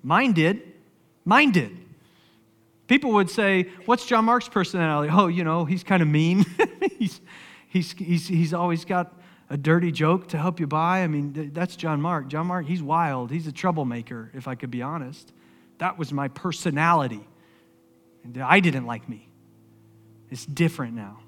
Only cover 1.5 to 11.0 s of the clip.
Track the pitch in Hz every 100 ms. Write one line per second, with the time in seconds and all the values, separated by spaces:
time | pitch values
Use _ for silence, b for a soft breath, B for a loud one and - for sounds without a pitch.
1.5 | 180 113 - - - b b b b b
2.5 | _ _ _ - 285 294 208 190 - 202
3.5 | 190 180 B - 240 - 233 220 240 -
4.5 | 208 175 185 165 147 147 170 185 175 165
5.5 | 165 156 180 - 190 156 151 160 185 202
6.5 | - 427 - - - 202 - B B B
7.5 | B B 190 165 - 175 175 - 175 165
8.5 | 170 175 170 - 185 180 - B B B
9.5 | 143 143 170 175 143 156 185 180 160 165
10.5 | 175 151 156 165 185